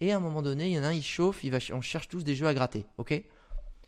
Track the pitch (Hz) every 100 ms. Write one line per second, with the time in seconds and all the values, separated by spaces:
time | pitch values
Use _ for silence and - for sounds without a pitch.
0 | 185 202 165 156 143 139 185 160 147 165
1 | - - 180 196 139 127 - 127 - 160
2 | - 175 147 135 156 131 123 107 - -
3 | - - - - - - - -